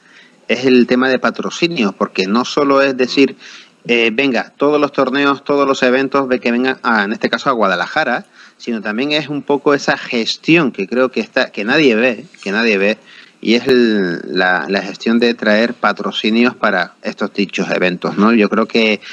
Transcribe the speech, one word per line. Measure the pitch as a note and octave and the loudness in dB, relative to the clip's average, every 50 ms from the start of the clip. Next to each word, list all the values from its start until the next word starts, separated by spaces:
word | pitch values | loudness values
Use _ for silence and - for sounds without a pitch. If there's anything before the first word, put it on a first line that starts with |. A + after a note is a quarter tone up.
| _ _ - - - - _ _ _ - | _ _ -20 -20 -20 -20 _ _ _ -6
es | B2 B2+ B2+ | -4 -2 2
el | C3+ B2+ B2 A#2+ - | 4 4 6 4 4
tema | B2+ B2 B2+ C3+ | 2 2 2 2
de | C3 A#2+ | 0 0
patrocinios, | - A#2+ - - G#2+ F#2+ - - E3+ E3+ E3+ D#3+ A2+ G2+ F#2+ | 0 -2 -2 -4 -6 -8 -4 -4 -4 -2 -2 -2 -2 -2 -2
porque | - G#2 - - - F#2+ | -4 -6 -4 -4 -4 -2
no | F#2+ G#2 A#2 B2 | -2 0 -2 -2
solo | - - D#3 D3 C#3 C#3 C3+ | -2 -2 0 2 2 2 2
es | C#3 C#3 C3+ | 2 2 0
decir, | B2+ B2+ B2 - C#3+ C#3 B2+ - - - - - - - - _ _ - | -2 -2 -2 0 2 0 0 0 -6 -20 -20 -20 -20 -20 -20 _ _ -6
eh, | - A#2+ A#2+ A#2 A2+ A2 | -2 0 2 2 2 0
venga, | A#2+ C#3 C#3 A#2+ A2 - - - | 0 0 0 0 -2 -4 -6 -4
todos | - C#3+ C#3+ D3+ D3 | -2 0 2 2 2
los | D3 C3+ - | 0 0 0
torneos, | - C3+ B2+ B2 C#3+ C#3+ C#3+ C#3 C3+ - | 0 0 0 0 0 2 0 0 -2 -2
todos | - C#3+ C#3+ C#3+ C3+ | -2 0 2 2 2
los | C3+ - C3+ | 2 2 2
eventos, | B2+ B2 C3 C3+ C3 C3+ C#3 C#3 B2+ | 2 2 2 0 0 0 -2 0 0
ve | B2+ B2 | -2 -2
que | - A#2+ A#2+ | 0 0 0
vengan | A#2+ B2+ C3 C3 - - | 0 0 0 -2 -2 -2
a, | B2 A#2 A2 G2+ | 0 0 2 0
en | G2+ | 0
este | A2 G#2+ - B2 | -2 -2 -2 -2
caso | - A2+ - C#3+ | -2 -2 -2 -2
a | |
Guadalajara, | C3 A#2 G#2 F#2+ F#2 F2 F2 F2 - D3+ D#3 B2+ A#2+ C3 G#2 _ _ - - - _ | 0 0 0 0 0 0 -2 -2 -2 -2 -2 0 -2 -4 -6 _ _ -20 -20 -20 _
sino | - - - A#2 A2 | -14 -10 -8 -8 -6
también | G2 G#2+ G#2 A2 C3+ D3 | -6 -6 -4 -4 -2 -2
es | D3+ D3+ D3+ C#3+ | -2 -2 -4 -4
un | D3+ C#3+ - | -6 -6 -4
poco | - C#3+ C#3 - D3+ C#3+ | -2 -2 0 2 2 2
esa | C#3 - - C#3+ C3 | 2 2 -2 -2 -2
gestión | - - - A#2+ A2 - - - - - D#3+ F3 D#3+ A#2+ | -4 -4 -4 -4 -4 -4 -6 -4 0 2 2 2 2 0
que | - - G2 F#2+ | -2 -4 -6 -4
creo | A#2 B2 C3 B2+ | 0 0 0 0
que | - A#2 | 0 -4
está, | G#2+ - - C3+ B2 - | -6 -4 -2 -2 -2 -2
que | - - G2+ | -4 -6 -4
nadie | G#2+ C3+ D#3 D#3 B2+ A2+ | 0 2 4 4 4 4
ve, | G#2+ A#2+ C3 A#2 - - - - - | 4 2 0 0 -2 -8 -16 -20 -12
que | - G#2 G2 | -8 -4 -2
nadie | G#2+ A#2 A#2 G#2+ G2 | 0 0 2 2 2
ve, | G2 G2+ A2 - - - - - - - _ _ | 2 0 0 -2 -8 -16 -20 -20 -20 -20 _ _
y | - - A2 | -2 0 0
es | A#2+ A#2+ C3+ | 2 2 2
el, | C3 B2 A#2+ A2+ G#2+ G#2 F#2+ F2+ E2+ - - | 4 4 4 4 2 2 0 -2 -2 -4 -6
la, | - C#2+ F#2 F#2 F#2 F#2 F2 D2 D2+ | -6 -2 0 0 2 0 0 -2 -2
la | G2 G2 | -4 -4
gestión | F#2 G2 F#2+ - - A#2 A#2 A#2 | -4 -6 -10 -6 -2 0 0 2
de | A#2+ A#2 A#2 | 2 0 0
traer | - - G#2+ G#2+ G#2+ A#2 A#2+ B2 | 0 0 2 2 2 2 0 -2
patrocinios | - - G#2+ G2+ - - G2+ F#2+ - - A2 A2 A#2 A#2+ B2 - | -2 -2 -2 -2 -2 -4 -8 -6 -4 -2 0 2 2 2 0 0
para | - - G#2+ G2 F#2 E2+ - - _ | -2 -2 -2 0 0 -2 -4 -8 _
estos | - G#2+ A2 - A2 G2+ - | -10 -10 -6 -6 -6 -6 -4
dichos | - G2+ F2 - - F#2 - | -4 -4 -4 -4 -4 -4 -2
eventos, | F2 D#2+ F2+ F2+ F2+ E2+ - - D2+ G2 | -2 0 0 -2 -2 -2 -4 -4 -2 0
¿no? | G2+ A2 A#2 | 2 4 4
Yo | A#2 G#2 G2 | 4 2 2
creo | - G2+ A2 - | 0 -2 -2 0
que | - A#2+ A2+ A2 G#2+ F#2+ - - | 0 0 0 0 0 -2 -6 -10